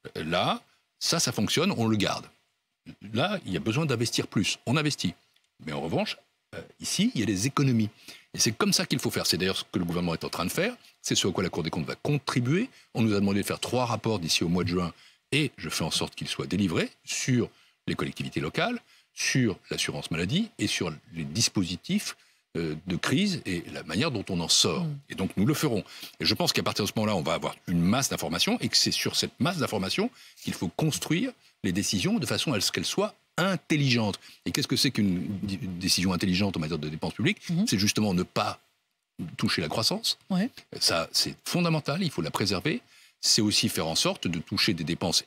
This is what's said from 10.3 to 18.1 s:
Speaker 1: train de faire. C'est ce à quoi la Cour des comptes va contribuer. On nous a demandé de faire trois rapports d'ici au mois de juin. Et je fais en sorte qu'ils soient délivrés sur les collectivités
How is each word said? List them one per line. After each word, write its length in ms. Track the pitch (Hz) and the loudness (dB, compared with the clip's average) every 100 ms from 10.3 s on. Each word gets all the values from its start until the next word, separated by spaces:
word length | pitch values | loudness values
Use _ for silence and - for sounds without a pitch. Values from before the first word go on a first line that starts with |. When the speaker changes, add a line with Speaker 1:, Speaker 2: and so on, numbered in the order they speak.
Speaker 1:
train 140 | - 85 | -4 -2
de 40 | |
faire. 240 | - 208 240 - _ | 0 -2 -4 -16 _
C'est 120 | - | -2
ce 120 | 113 104 | 0 2
à 40 | |
quoi 100 | 95 | 0
la 80 | 90 | -2
Cour 120 | - | -2
des 80 | 80 | -2
comptes 160 | - 67 | -4 -6
va 100 | - | -4
contribuer. 720 | - 147 - 131 120 175 262 - _ | -2 -2 0 0 2 0 -2 -8 _
On 80 | 127 | 0
nous 100 | 113 | 2
a 60 | 101 | 4
demandé 200 | 98 101 | 2 2
de 40 | - | -2
faire 140 | - | -4
trois 240 | - 123 120 | -2 0 0
rapports 320 | 110 113 107 | 0 0 -2
d'ici 260 | 80 - | 0 0
au 40 | 87 | 2
mois 160 | 90 | 2
de 40 | 85 | 2
juin. 240 | 90 85 - - _ _ | 0 -2 -6 -20 _ _
Et 180 | 139 147 - | 0 0 -4
je 120 | - | -8
fais 160 | - | -4
en 60 | 80 | -2
sorte 240 | - - | -2 -4
qu'ils 140 | - - | -6 -8
soient 180 | - - | -6 -2
délivrés 440 | 92 95 98 247 - | 0 2 2 -2 -6
sur 440 | - - - 123 98 - _ _ - | -8 -4 0 0 0 -6 _ _ -6
les 80 | |
collectivités 460 | 87 69 | -4 -4